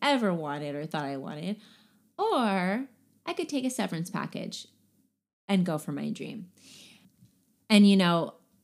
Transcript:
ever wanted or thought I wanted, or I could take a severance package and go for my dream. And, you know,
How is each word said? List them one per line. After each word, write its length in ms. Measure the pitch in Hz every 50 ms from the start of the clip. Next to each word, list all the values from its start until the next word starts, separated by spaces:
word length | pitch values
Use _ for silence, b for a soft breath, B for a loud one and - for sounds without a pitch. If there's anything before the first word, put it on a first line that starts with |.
ever 320 | - 285 277 254 226 190 175
wanted 400 | 165 156 147 143 147 147 147 143
or 100 | 147 151
thought 200 | 156 - 151 143
I 120 | 139 139
wanted, 440 | 135 - - 151 151 170 190 214 - B B B B B B B B B B _ -
or 680 | 415 453 381 277 233 208 196 190 180 185 202 247 277 - _ _ _ _ _ _ -
I 80 | 339 349
could 120 | 359 330 320
take 160 | 294 262 254
a 60 | 254
severance 400 | 254 - 190 190 175 160 175 -
package 560 | - - - - - - - - - - - - _ _ _ _ _ _ _ _ _ _ _ _ _ _ _ -
and 160 | 202 185 175
go 140 | 180 156 151
for 140 | - -
my 180 | 143 143 147 -
dream. 380 | 147 - - - - - 180 - _ B B B B B B B B B B B _ _ - _ _ _ _ _ _ _ _ -
And, 200 | 214 208 202 202
you 80 | 196
know, 380 | 190 180 175 170 170 160 - - - _ _ _ _